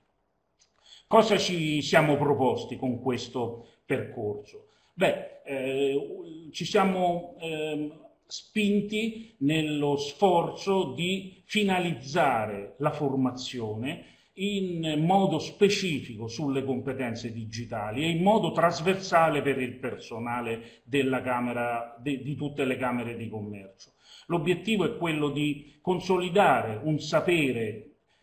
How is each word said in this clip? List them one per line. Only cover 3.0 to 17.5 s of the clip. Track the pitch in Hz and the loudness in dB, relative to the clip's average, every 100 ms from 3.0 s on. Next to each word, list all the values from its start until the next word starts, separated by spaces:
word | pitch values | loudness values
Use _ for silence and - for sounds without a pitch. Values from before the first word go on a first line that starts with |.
| 131 120 - 131 117 117 - _ - | -2 -2 -4 -4 -6 -6 -16 _ -4
percorso? | 131 104 120 104 101 - - - _ _ | -4 -4 -6 -4 -6 -10 -20 -20 _ _
Beh, | - 185 - - - - | -2 0 0 -6 -14 -8
eh, | 135 131 135 139 143 - 196 170 160 160 | -6 -2 0 0 0 -2 -10 -12 -16 -14
ci | - 170 | -8 0
siamo, | 208 190 185 180 170 - - | 2 4 4 2 0 -4 -10
ehm, | 165 156 156 151 151 - - _ - | -6 -4 -4 -4 -6 -10 -20 _ -16
spinti | - - 214 202 202 202 214 226 - - - | -16 -8 0 2 2 0 -2 -4 -6 -12 -2
nello | 139 160 151 147 143 143 | 0 2 0 0 0 0
sforzo | - - 196 170 156 - 196 190 156 | -2 2 4 4 2 -2 0 0 0
di | 123 175 190 - - - | -2 -2 -2 -6 -16 -4
finalizzare | 208 202 185 170 131 131 165 147 120 104 101 101 - | 0 2 2 0 -4 -2 2 4 2 0 -6 -10 -2
la | 147 | -2
formazione | - 143 131 127 - - 127 110 107 131 165 - _ _ | 0 0 2 0 0 -8 -6 -6 -6 -6 -8 -12 _ _
in | - 202 202 185 170 156 151 165 | -6 -2 -2 -2 -2 -2 2 4
modo | 190 180 156 | 4 4 0
specifico | - - 202 202 185 139 - 107 113 | -2 4 4 4 -2 -4 -6 -10 -10
sulle | - 147 135 127 | -6 -2 -2 -2
competenze | 123 131 127 123 110 117 | -4 -4 -4 -4 -6 -8
digitali | 110 110 | -8 -10